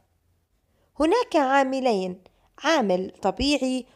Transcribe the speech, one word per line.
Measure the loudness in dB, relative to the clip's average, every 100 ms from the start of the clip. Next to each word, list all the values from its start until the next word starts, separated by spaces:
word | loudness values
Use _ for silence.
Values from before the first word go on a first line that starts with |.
| _ _ _ _ _ _ _ _ _ -2
هناك | 0 2 2 0
عاملين، | 2 2 2 0 0 0 -2 -10 _ _ _ -6
عامل | 0 0 2 0 -4 -4
طبيعي | -4 -2 -2 0 -2 -4 -8